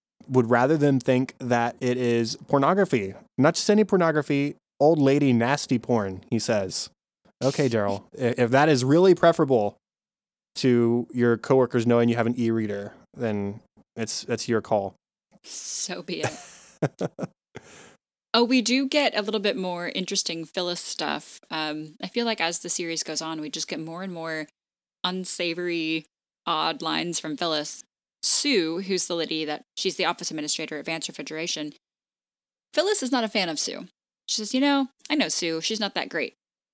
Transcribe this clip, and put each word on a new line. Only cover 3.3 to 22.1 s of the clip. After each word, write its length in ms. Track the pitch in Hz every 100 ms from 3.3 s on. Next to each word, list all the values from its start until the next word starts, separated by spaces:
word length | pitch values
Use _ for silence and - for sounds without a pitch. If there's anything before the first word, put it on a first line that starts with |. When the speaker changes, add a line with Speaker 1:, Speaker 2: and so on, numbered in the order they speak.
| -
Speaker 1:
Not 180 | 147 170
just 140 | -
any 140 | 208
pornography, 720 | 214 185 165 151 - 143 143 - _ -
old 200 | 147 165
lady 340 | 135 143 139
nasty 440 | 120 117 143 - 120
porn, 460 | - 117 98 95 -
he 100 | 113
says. 500 | - 107 92 - - _ _ _ _ -
"Okay, 240 | 131 147 135
Daryl, 360 | 113 101 101 - -
i-, 180 | 123 123
if 120 | 120
that 180 | 131 156
is 160 | 135 131
really 280 | 160 190
preferable 640 | 175 170 170 143 123 104 - _ _ _ _ _ _ _ -
to 500 | 131 120 117 120 120
your 220 | 123 120 117
coworkers 480 | - 135 123 123 113
knowing 220 | 117 117
you 80 | 117
have 120 | 117
an 120 | 123
e-reader, 540 | 113 113 107 101 101 - _
then 460 | - 117 104 101 104 _ _ _ -
it's, 240 | 110 -
that's 240 | - 117 -
your 140 | 113
call." 340 | - 107 98 - _ _ _ _
Speaker 2:
So 580 | - - - - - 180
be 200 | 180 165
it. 80 | 156 - - - - _
<laughs> 280 | - - - - - _ _ - - - - _ _ _ _ 233
Oh, 60 |
we 180 | 240 262
do 240 | 214 262 269
get 280 | 302 269 -
a 40 |
little 180 | 202 214
bit 160 | 202 185
more 320 | 185 175 175 -
interesting 480 | 180 196 - 165
Phyllis 380 | 160 190 180 175
stuff. 580 | - - 147 151 - - -
Um, 460 | 160 156 151 156 -
I 40 |
feel 180 | 190